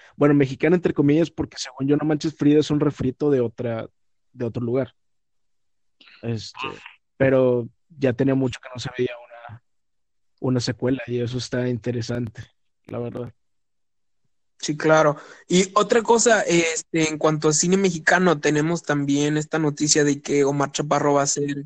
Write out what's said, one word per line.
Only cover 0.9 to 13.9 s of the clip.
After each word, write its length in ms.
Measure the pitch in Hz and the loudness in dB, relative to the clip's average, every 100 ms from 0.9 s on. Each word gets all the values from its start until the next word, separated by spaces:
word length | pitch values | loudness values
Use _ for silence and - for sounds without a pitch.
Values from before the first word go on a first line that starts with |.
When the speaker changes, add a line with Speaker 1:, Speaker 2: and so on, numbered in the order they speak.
Speaker 1:
comillas, 380 | 160 143 151 165 | 2 2 4 0
porque 260 | - 139 - | -4 -10 -10
según 300 | - - 135 | -12 -4 0
yo, 80 | 147 | 0
No 80 | 151 | 2
Manches 300 | 147 165 - | -2 -2 0
Frida 240 | 147 151 | 4 4
es 100 | 151 | 4
un 100 | 151 | 2
refrito 500 | 147 - 127 123 147 | 0 -2 -4 -2 0
de 80 | 135 | 0
otra, 460 | 117 - 120 113 110 _ _ _ _ | 0 -4 -6 -6 -10 _ _ _ _
de 120 | 123 120 | -8 -8
otro 160 | 120 | -6
lugar. 320 | 120 131 123 _ _ _ _ _ _ _ _ _ _ _ - - | -4 -4 -4 _ _ _ _ _ _ _ _ _ _ _ -20 -12
Este, 460 | 117 110 - - 135 - - - _ - | -8 -8 -8 -12 -14 -14 -20 -20 _ 0
pero 500 | 135 131 127 123 117 _ _ | 2 4 4 0 -4 _ _
ya 240 | 156 131 | -4 -2
tenía 220 | 120 135 135 | 0 0 0
mucho 240 | 131 - | -2 -6
que 80 | - | -14
no 60 | 123 | -14
se 100 | 127 123 | -10 -4
veía 140 | 127 - - 120 117 | -4 -6 -18 -20 -20
una, 140 | 113 _ _ _ _ _ _ _ - | -20 _ _ _ _ _ _ _ -8
una 200 | 135 127 | -2 -2
secuela 420 | 120 - 123 135 - | -2 -4 -2 -2 -4
y 120 | 120 | -6
eso 180 | 120 127 | -4 -6
está 300 | - 127 123 | -6 -4 -4
interesante, 760 | 120 123 120 117 120 117 - - _ _ _ - | -4 -4 -6 -4 -6 -8 -10 -20 _ _ _ -12
la 140 | 113 | -10
verdad. 340 | 120 - 120 - _ _ _ _ _ | -8 -10 -12 -16 _ _ _ _ _